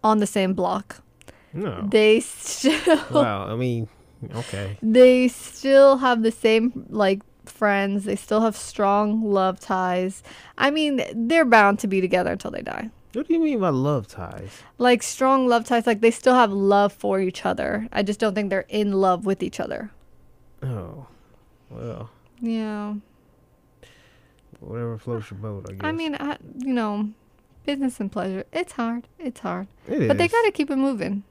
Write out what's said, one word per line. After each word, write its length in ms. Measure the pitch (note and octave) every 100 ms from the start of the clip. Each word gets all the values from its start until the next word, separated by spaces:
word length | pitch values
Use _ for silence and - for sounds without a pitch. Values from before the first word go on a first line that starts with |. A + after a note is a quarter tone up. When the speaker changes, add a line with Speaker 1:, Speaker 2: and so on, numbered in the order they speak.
Speaker 1:
on 160 | A3 G#3+
the 80 | G3+
same 280 | G#3 F#3+
block. 480 | F#3+ F3+ G3 - - _ _ - - _
Speaker 2:
No. 340 | D3 G3+ F2 G3+
Speaker 1:
They 300 | G#3+ G#3+ A3+
still 800 | - - - - C4+ D#4 F4 D#4 -
Speaker 2:
Wow, 360 | - A#2+ G2+ G2
I 40 | A2+
mean, 320 | B2+ A#2 A2 _ _ _ A2+
okay. 440 | A2 - G2 G2 G2+
Speaker 1:
<laughs> 40 |
they 460 | A3 A3+ B3+ B3+ B3+
still 720 | - - - C4+ C4+ C#4 C4+
have 240 | C4 A#3+
the 100 | A3
same, 540 | A3 A3 A3 A#3 - -
like, 320 | G#3+ G3 G3 - _
friends. 600 | - - G#3 G3 G3 G3+
They 120 | G3 G3+
still 240 | - G#3+
have 140 | A3+ G#3
strong 680 | - - G3 G3+ G#3 A3
love 340 | A3 G3 F#3+ F#3+
ties. 640 | - F#3 F#3 F3+ F#3 - - - - -
I 120 | C#4
mean, 320 | D4+ D4+ C4+ -
they're 300 | A3+ A#3 E4
bound 340 | C#4+ A3+ G3+ G3+
to 60 | G#3
be 140 | F#3+
together 320 | F#3 F3+ F3+
until 180 | - -
they 120 | -
die. 280 | - - A3 - -
Speaker 2:
What 140 | A3+ D4+
do 40 |
you 60 | E4
mean 200 | D#4 B3+
by 100 | F#3
love 360 | C3+ C#3 C#3+ G2+
ties? 420 | - F2 - G2+ - - _
Speaker 1:
Like, 240 | B3 B3
strong 440 | - - C4 C4+ B3+
love 160 | A#3
ties, 220 | A3+ A#3+ A3+
like, 140 | G#3+
they 80 | A3+
still 240 | A#3 -
have 180 | B3+ A3+
love 400 | G3 G3 G3+ G3+
for 280 | - G3+ F#3+
each 260 | F#3+ F#3 F#3
other. 420 | F#3+ - G#3 A3
I 100 | -
just 180 | G3+ G#3
don't 140 | A3
think 160 | G3 G3+
they're 160 | F#3+ -
in 240 | G#3+ G#3
love 320 | G3 F#3+ F3+
with 180 | G3 G3
each 160 | F3+ -
other. 300 | - - G#3+ - - - - _ _ -
Speaker 2:
Oh, 440 | C3+ A2+ F2 D3 C3 - _ _ _ _ _
well. 400 | A#2 A#2+ - A2+ _ _ _
Speaker 1:
Yeah. 540 | A#3 A3+ A3 G#3+ G#3 G#3 - _ _ _ _ _ _ _ - _ _ _ _ _ _ -
Speaker 2:
Whatever 380 | - A2+ A#2 A2+
floats 320 | - A#2 G#2+
your 80 | G2
boat, 260 | G#2+ G2+ F#2
I 40 |
guess. 80 | G2
Speaker 1:
I 80 | D4+
mean, 240 | D#4+ D#4+ C#4+
I, 180 | C#4+ D4 - -
you 140 | C4
know, 360 | B3 A3 G#3 G#3 G#3+ _ _ _ _
business 360 | - C#4+ C4+ -
and 100 | G3
pleasure. 320 | G#3+ F#3 F#3+ -
It's 200 | D#4 F#4
hard. 340 | - A#3 A#3 - _
It's 220 | D#4 -
hard. 280 | - F3+ G3 _ -
Speaker 2:
It 220 | D#4 -
Speaker 1:
But 100 | C#4+
they 80 | E4+
Speaker 2:
is. 60 |
Speaker 1:
gotta 180 | A4+ A4
keep 200 | G4+ C#4+
it 60 | C4+
moving. 460 | C4+ A#3+ F3 G3+ -